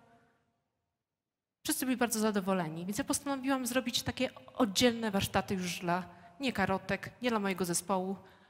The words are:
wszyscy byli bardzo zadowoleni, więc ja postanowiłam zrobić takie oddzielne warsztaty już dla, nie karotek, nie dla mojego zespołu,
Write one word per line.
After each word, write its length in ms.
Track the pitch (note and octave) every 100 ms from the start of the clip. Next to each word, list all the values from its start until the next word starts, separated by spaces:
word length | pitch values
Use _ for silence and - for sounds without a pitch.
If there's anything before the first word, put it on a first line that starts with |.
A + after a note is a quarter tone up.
| - - _ _ _ _ _ _ _ _ _ _ _ _ _ _
wszyscy 240 | - D4+ B3+
byli 100 | B3
bardzo 240 | A#3+ A3
zadowoleni, 680 | A3 G#3 F#3 F#3+ D#3+ E3 F3
więc 120 | G#3
ja 60 |
postanowiłam 640 | C#4 C#4+ C#4 C#4 B3+ C4+ B3
zrobić 360 | B3+ B3+ -
takie 320 | - - A#3+
oddzielne 760 | - - - A#3+ F#3 B3 A#3 A3+
warsztaty 440 | G3 - G3+ F#3+
już 260 | G3 F3+ E3+
dla, 280 | F3 F3 F3+ - - -
nie 120 | C#4
karotek, 580 | A3+ F#3 F#3+ F#3+ G3 - -
nie 80 | B3
dla 80 | A3
mojego 260 | G3 F3+
zespołu, 520 | F3+ E3+ - F#3+ F#3 F#3+ - - -